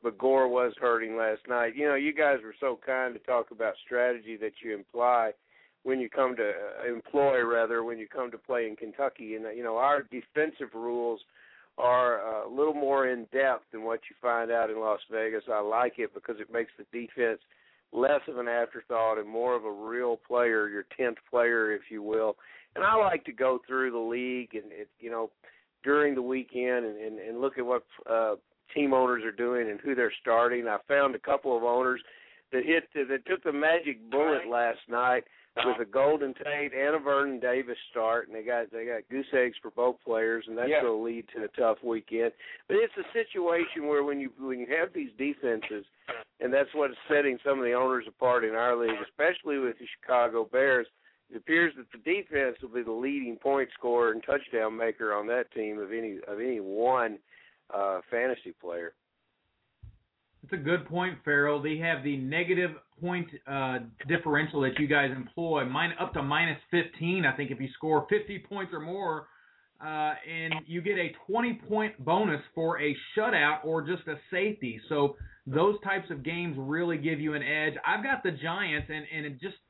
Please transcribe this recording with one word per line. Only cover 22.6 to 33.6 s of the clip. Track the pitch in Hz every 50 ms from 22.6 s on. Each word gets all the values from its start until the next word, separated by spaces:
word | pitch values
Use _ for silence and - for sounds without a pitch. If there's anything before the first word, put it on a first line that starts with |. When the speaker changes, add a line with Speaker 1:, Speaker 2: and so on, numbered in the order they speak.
| - _ _
Speaker 1:
And | - 180
I | 196 220
like | 220 214 190 175 156 -
to | - 127
go | 113 131 131 127 123 - -
through | 131 131 131 131
the | 117 117
league | 117 113 117 123 123 127 127 127 123 110 -
and, | 110 104 104
it, | 92 85 104 104 _ _
you | 110 117
know, | 117 113 113 110 _ _ _ - - _ _ _ _ _ _
during | 135 143 147 147 147 139
the | 131
weekend | 123 123 131 131 127 - - 127 123 127 127 123 120
and, | 110 107 104
and, | 107 110 110 107
and | 92 110 113 120
look | 127 135 131 131
at | 123
what, | 120 127 120 - _ - - - -
uh, | 113 113 113 110 104 98 _ _ _ _ _ _ -
team | - 143 139 131
owners | 131 127 123 123 120 107
are | 113 107
doing | 101 120 120 123 123 117 110
and | 104 104
who | - 139 139
they're | 123 123 110 - -
starting. | _ 127 113 113 120 120 123 120 117 117
I | 107 98 - _
found | 143 143 143 139 127
a | 110
couple | - - 139 139 - 139 127 117
of | 113
owners | 120 120 123 127 127 127 127 - - - - - - - - _ _ -
that | 127 123
hit, | 151 165 165 160 - _
that | 151 139 127 139 135 120
took | - 185 180 -
the | 170
magic | 147 143